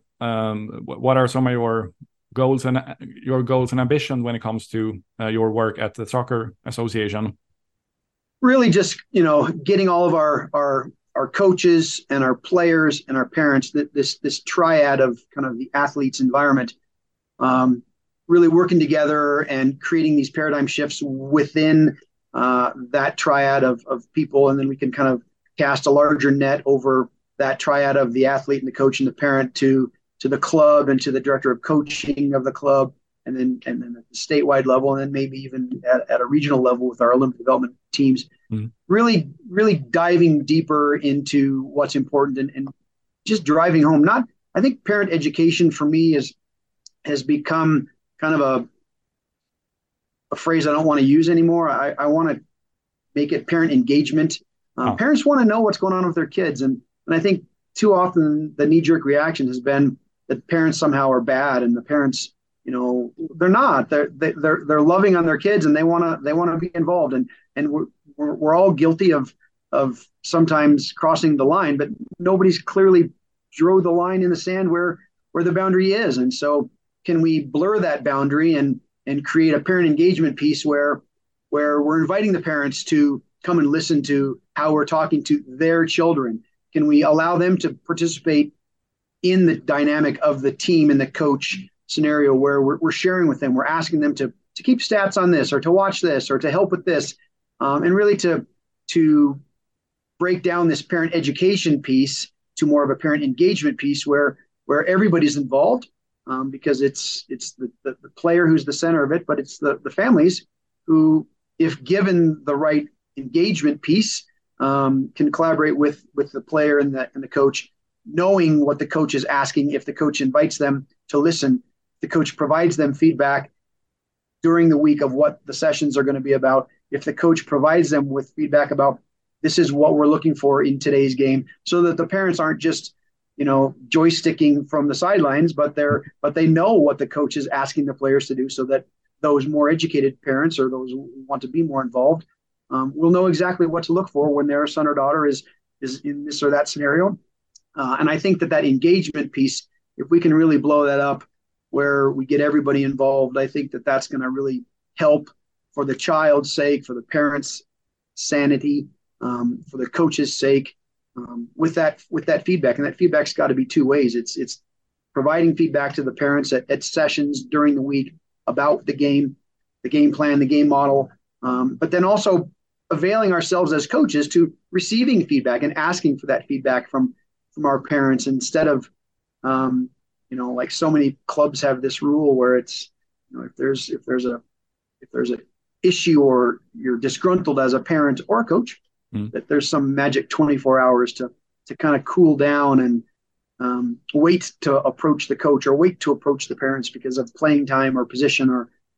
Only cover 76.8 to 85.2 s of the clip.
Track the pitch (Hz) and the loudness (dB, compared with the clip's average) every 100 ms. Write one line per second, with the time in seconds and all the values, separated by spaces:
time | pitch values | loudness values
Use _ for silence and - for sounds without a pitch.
76.8 | _ _ - 165 165 156 139 143 185 214 | _ _ -2 0 2 0 -2 -2 -2 0
77.8 | 175 143 135 139 139 143 165 151 139 123 | -2 -4 -2 -2 0 0 0 0 0 -2
78.8 | - _ - 143 143 160 160 147 147 185 | -8 _ -8 -6 -2 2 2 2 0 2
79.8 | 165 147 175 175 156 120 151 147 151 143 | 2 4 2 2 -2 0 -2 0 0 0
80.8 | 147 143 _ _ _ _ _ 143 147 147 | 0 -2 _ _ _ _ _ -2 0 0
81.8 | 147 160 160 196 214 185 165 151 143 - | 2 0 0 0 0 -2 -2 -4 -4 -6
82.8 | - 151 147 139 - _ - 170 143 156 | -2 2 2 0 -10 _ -2 0 2 0
83.8 | 160 151 135 139 139 123 _ - 156 151 | 0 -2 0 0 -2 -6 _ -4 0 0
84.8 | 147 160 156 156 | 0 -2 0 -2